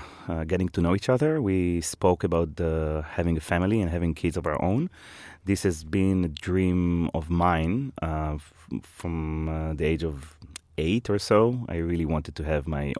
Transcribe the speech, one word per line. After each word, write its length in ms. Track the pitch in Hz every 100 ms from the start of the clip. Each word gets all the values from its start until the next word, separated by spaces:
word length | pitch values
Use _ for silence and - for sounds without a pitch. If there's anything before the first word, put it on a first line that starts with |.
| - - -
uh, 160 | 82
getting 260 | 80 92 90
to 120 | -
know 120 | 85
each 160 | 98 -
other, 320 | 127 151 156
we 400 | 104 92 90 85
spoke 420 | - - 92 90
about, 380 | 92 85 82 73
uh, 400 | 82 80 78 78
having 360 | 76 - 85 80
a 40 |
family 400 | - 87 92 113
and 80 | 87
having 240 | 85 85
kids 240 | 80 87 82
of 80 | 80
our 180 | 73
own. 280 | 90 113 180 - - - - - -
This 180 | 98
has 200 | 98 78
been 420 | 78 98 95 92 85
a 20 |
dream 840 | 73 - 92 92 90 87 87 82 82
of 160 | 78
mine, 600 | 85 87 82 80 117 139 -
uh, 320 | 82 78 156 76
f-, 180 | - - - -
from, 680 | - - 87 82 78 78 80
uh, 240 | 78 80
the 120 | 76 78
age 180 | 80
of 340 | 82 69 - - - - - -
eight 280 | 80 113 -
or 120 | 101
so. 440 | - 107 117 127 -
I 60 | 85
really 300 | 85 85 76
wanted 300 | 78 76 -
to 80 |
have 240 | 76 76 73
my 260 | 73 71